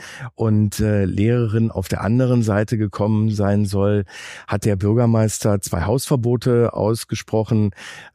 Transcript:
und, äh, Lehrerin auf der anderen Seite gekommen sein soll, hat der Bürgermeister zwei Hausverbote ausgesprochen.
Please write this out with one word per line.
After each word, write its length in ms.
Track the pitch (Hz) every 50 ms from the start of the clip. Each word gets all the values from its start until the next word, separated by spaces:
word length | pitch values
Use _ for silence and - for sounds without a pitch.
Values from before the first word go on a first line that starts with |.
| - - - - 131 120 -
und, 440 | - 113 110 107 107 107 101 - -
äh, 240 | 110 107 104 101 98
Lehrerin 680 | 90 95 98 104 113 120 123 120 107 104 113 113 113
auf 180 | - 95 95 -
der 100 | - -
anderen 420 | - 98 117 127 131 123 127 120
Seite 360 | 113 107 101 104 107 - 123
gekommen 540 | 107 107 98 - - 101 107 110 107 107 110
sein 340 | 107 104 101 101 101 104 104
soll, 400 | 98 101 98 98 104 104 104 95 - - - - - - - -
hat 160 | - - 101 -
der 140 | 113 101
Bürgermeister 840 | 92 98 101 110 123 123 117 113 110 110 107 - - - 113 101 98
zwei 220 | - - - 85
Hausverbote 920 | 82 101 120 135 - - 156 127 110 120 123 117 - 127 120 120 117 110 -
ausgesprochen. 1000 | 95 98 107 117 113 - - 117 - - - - 110 110 - 117 107 107 101 - - - - - - - -